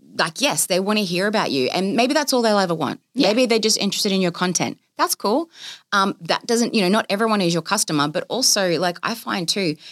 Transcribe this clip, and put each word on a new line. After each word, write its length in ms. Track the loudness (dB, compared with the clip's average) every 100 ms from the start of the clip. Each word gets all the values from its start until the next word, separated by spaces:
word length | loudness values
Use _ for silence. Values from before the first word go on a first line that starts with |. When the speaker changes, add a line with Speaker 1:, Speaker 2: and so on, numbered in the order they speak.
| -10 -2
Speaker 1:
like, 220 | -2 0
yes, 260 | -2 0 0
they 140 | 0
wanna 200 | 0 0
hear 260 | 0 -2 0
about 240 | 0 0
you. 180 | 0 0
And 260 | 0 0 2
maybe 180 | 2
that's 180 | 2 0
all 80 | 2
they'll 160 | 4 2
ever 160 | 2
want. 260 | 0 -2 -6 _
Speaker 2:
Yeah. 140 | 0 2
Speaker 1:
Maybe 180 | 4 4
they're 120 | 2
just 180 | 2 0
interested 340 | -2 -2 0
in 80 | 0
your 80 | 0
content. 480 | 0 -2 0 -2 -6 _ -2
That's 180 | -2
cool. 360 | 0 0 0 -2 -10 -18 -16 -4
Um, 240 | 0 0 -2
that 240 | -2 -2 0
doesn't, 260 | 0 2
you 80 | 2
know, 80 | 2
not 160 | 2 0
everyone 320 | -2 0 2
is 100 | 0
your 100 | 0
customer, 460 | -2 -2 0 0 0
but 160 | -2 -4
also, 480 | -2 0 2 0 0
like, 200 | -2 -2
I 120 | -6
find 320 | -6 -6 -4 -2
too, 300 | -2 -2 -4 -10